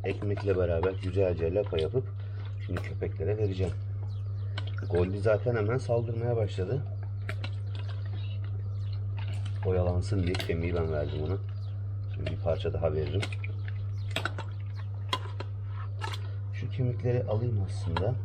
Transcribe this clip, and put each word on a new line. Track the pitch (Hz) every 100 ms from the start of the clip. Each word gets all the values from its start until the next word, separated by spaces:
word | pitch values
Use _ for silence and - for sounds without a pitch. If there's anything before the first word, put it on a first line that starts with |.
Ekmekle | 98 95 104 98 101 90
beraber | 87 85 92 98
güzelce | 95 92 92 82 82
lapa | 95 101 85
yapıp | 80 123 - - - - - - -
şimdi | -
köpeklere | - - 92 - 95 107
vereceğim. | 104 92 90 - - - - - - - - - - - -
Goldie | 87 90 101
zaten | 107 104 120 117
hemen | 104 127
saldırmaya | - 117 113 117 120 117
başladı. | 101 - 92 135 - - - - - - - - - - - - - - - - - - - - - - - - - - - - 98
Oyalansın | 92 90 90 - 101
diye | 87
kemiği | - - 80 85
ben | 87 80
verdim | 78 73 71 78
ona. | 98 - - - - - - -
Şimdi | - -
bir | -
parça | 85 80 82
daha | 76 82
veririm. | 78 76 98 - - - - - - - - - - - - - - - - - - - - - - - - - - - - 101 - - - -
Şu | - 101
kemikleri | - 123 104 127 123
alayım | 104 107 120 104 92
aslında. | - 95 82 101 127